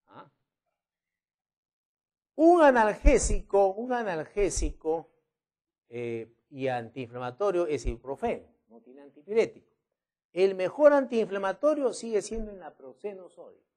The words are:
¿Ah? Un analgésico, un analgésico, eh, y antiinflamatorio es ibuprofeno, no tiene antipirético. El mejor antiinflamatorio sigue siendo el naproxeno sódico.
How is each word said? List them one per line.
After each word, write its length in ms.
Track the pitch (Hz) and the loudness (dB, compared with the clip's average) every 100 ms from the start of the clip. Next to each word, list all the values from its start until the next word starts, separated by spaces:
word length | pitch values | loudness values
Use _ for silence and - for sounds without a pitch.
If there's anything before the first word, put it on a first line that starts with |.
| _ | _
¿Ah? 220 | 107 160 _ _ _ _ _ _ _ _ _ _ _ _ _ _ _ _ _ _ _ _ | -20 -20 _ _ _ _ _ _ _ _ _ _ _ _ _ _ _ _ _ _ _ _
Un 280 | - 320 349 | 4 6 8
analgésico, 1040 | 294 247 214 202 - 247 - - - 196 196 | 6 6 2 4 4 4 2 -4 0 2 2
un 200 | 190 254 | 0 -6
analgésico, 1160 | 247 214 160 147 202 190 - 156 - 160 165 - _ _ _ _ _ _ _ _ | -6 -6 -8 -8 -4 -2 -2 -6 -6 -6 -6 -8 _ _ _ _ _ _ _ _
eh, 440 | 120 120 117 113 _ _ | -12 -8 -10 -12 _ _
y 180 | 143 131 | -8 -6
antiinflamatorio 1000 | 123 113 135 117 123 123 120 202 175 170 | -4 -8 -12 -14 -10 -12 -4 -2 0 -2
es 180 | 139 | -4
ibuprofeno, 640 | - 117 127 139 233 180 - _ _ | -6 -8 -12 -8 -6 -8 -12 _ _
no 120 | 113 | -20
tiene 200 | 123 135 | _ -20
antipirético. 720 | 143 147 147 220 175 - _ _ _ _ _ _ _ | -20 -20 -4 -2 -2 -4 _ _ _ _ _ _ _
El 240 | 175 196 | 0 0
mejor 380 | 190 185 - 294 | 2 -4 6 6
antiinflamatorio 1000 | 285 247 233 185 196 196 185 294 294 254 | 6 0 -2 -2 -4 -4 0 0 0 -2
sigue 300 | - 226 214 | -4 -4 -4
siendo 280 | - 226 214 | -4 -10 -10
el 60 | 196 | -12
naproxeno 720 | 156 151 131 - 208 190 170 | -16 _ -20 -16 -14 -14 -20
sódico. 320 | - 127 87 _ | -20 -20 -20 _